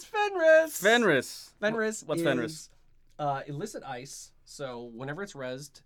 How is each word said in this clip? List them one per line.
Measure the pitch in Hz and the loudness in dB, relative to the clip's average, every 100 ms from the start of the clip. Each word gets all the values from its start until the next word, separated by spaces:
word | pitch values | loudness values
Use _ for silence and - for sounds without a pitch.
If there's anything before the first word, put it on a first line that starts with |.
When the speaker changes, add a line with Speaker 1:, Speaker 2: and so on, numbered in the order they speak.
Speaker 1:
Fenris. | - 427 415 370 320 320 320 - | -4 -2 0 4 8 8 6 2
Speaker 2:
Fenris. | 190 240 208 135 - - - - | 4 6 6 4 0 -8 -16 -4
Speaker 1:
Fenris | 208 220 220 220 - | -2 0 -2 -4 -4
Speaker 2:
What's | 165 | 0
Speaker 1:
is, | 160 | 2
Speaker 2:
Fenris? | 127 113 - - _ _ _ _ - | 0 -2 -8 -16 _ _ _ _ -6
Speaker 1:
uh, | 147 135 143 | -2 -2 -6
illicit | 143 202 - 135 | -8 -8 -10 -10
ice. | 123 143 - - _ | -10 -12 -16 -18 _
So | - - 135 120 120 | -18 -10 -10 -8 -12
whenever | 113 135 156 | -10 -8 -8
it's | 196 | -10
rezzed, | 139 127 131 143 - | -8 -8 -8 -12 -20